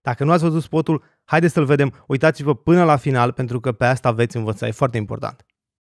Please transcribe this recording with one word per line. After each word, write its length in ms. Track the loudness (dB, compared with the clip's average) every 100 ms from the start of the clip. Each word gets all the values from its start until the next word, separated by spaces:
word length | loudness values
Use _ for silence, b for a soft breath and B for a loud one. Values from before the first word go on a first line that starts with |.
Dacă 240 | -6 -2
nu 80 | 0
ați 100 | 2
văzut 200 | 2 -2
spotul, 420 | -2 -4 -2 -4 b b
haideți 280 | _ 2 2
să-l 120 | 2
vedem, 400 | 2 2 2 -2 _
uitați-vă 480 | 0 2 0 -2
până 300 | -2 2 4
la 120 | 4 2
final 360 | 0 0 0
pentru 280 | -2 -6 -4
că 120 | -6
pe 120 | -2
asta 260 | 0 0 -2
veți 260 | 0 -2 -2
învăța, 300 | -6 -4 -6
e 40 |
foarte 260 | -2 -2 -2
important. 480 | -6 -8 -10 -12 _ _ _ _